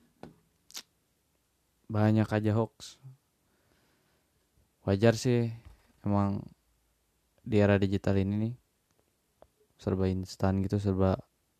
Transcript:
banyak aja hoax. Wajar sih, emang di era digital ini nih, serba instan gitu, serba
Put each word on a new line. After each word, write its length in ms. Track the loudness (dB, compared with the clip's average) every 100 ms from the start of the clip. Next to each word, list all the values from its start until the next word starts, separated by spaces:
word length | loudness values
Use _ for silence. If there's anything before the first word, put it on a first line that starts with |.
| _ _ -20 -20 _ _ _ -20 -20 _ _ _ _ _ _ _ _ _ -8
banyak 320 | 0 2 2
aja 320 | 2 0 0 -2
hoax. 400 | -2 _ -20 -20 -20 -20 _ _ _ _ _ _ _ _ _ _ _ _ _ _ _ _
Wajar 320 | -2 2 4
sih, 320 | 2 0 0 0 -6 -16 -20 _ _
emang 400 | -2 0 0 -2 -10 _ _ _ _ _ _ _ _ _ -2
di 160 | 2
era 160 | 4 4
digital 400 | 2 -2 0 0
ini 160 | 0
nih, 200 | -2 -4 -8 _ _ _ _ _ _ _ _ _ _ _ _
serba 320 | -4 0 0
instan 480 | -2 -6 -2 0 0
gitu, 160 | -2 -2
serba 320 | -2 0 2 0 -6 _ _ _